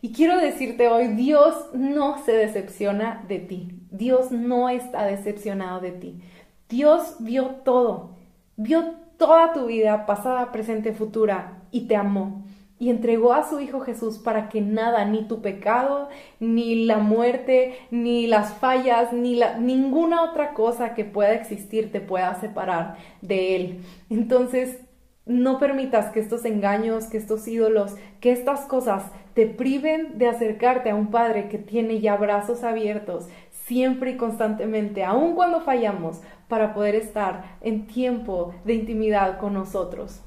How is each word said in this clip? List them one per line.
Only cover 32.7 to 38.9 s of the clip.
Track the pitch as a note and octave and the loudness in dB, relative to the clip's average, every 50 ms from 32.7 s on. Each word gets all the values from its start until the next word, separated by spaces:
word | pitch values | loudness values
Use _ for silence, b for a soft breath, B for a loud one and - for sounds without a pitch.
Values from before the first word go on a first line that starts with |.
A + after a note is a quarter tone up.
| A3+ A3+ G#3+ G#3 G#3 G#3 - - F3 E3+ - B B B B B | -2 -2 -2 -2 -4 -4 -6 -6 -8 -8 -8 B B B B B
siempre | - - - - A#3+ B3 B3+ C4 C4 B3+ C4 B3+ | -20 -18 -10 -4 0 2 2 2 2 0 -2 -4
y | B3+ B3+ | -4 -2
constantemente, | A#3+ A3+ A3 - A3+ G#3+ G#3+ G#3+ G3 A3 A3 G#3+ G#3 G3+ G3+ G3+ F#3+ | -4 -4 -2 -2 -2 -2 -2 -2 -4 -2 -2 -2 -2 -2 -2 -4 -2
aun | F3+ G3+ B3+ D4+ E4+ E4 | 0 2 2 2 2 2
cuando | E4+ F4+ F4 E4+ E4 | 2 2 2 2 0
fallamos, | E4 - C4 B3 A3+ G#3 G3 F3+ E3 E3 E3 - B B B B B _ | 0 0 0 2 2 0 -2 -2 -6 -8 -8 -10 B B B B B _
para | A#3 A3 G#3+ G#3 G#3+ | 0 0 0 0 0
poder | G3+ G#3 G#3 G3+ | 0 0 2 2
estar | A3 A3 - - G#3+ G3+ F#3+ F#3 F#3 - - - - | 0 -2 -2 -4 -4 -2 -2 -4 -6 -12 -16 -18 -8
en | - A3 A3 G#3+ G#3+ - | -4 -4 -4 -4 -4 -6
tiempo | - B3 B3+ B3 B3 A3+ A3 - F#3+ F3+ F3 F3 F3+ - - | -4 -2 0 0 -2 -2 -4 -4 -4 -4 -4 -6 -8 -10 -4
de | G#3 A#3 | -2 -2
intimidad | A3+ G#3+ A3+ | -2 -2 -4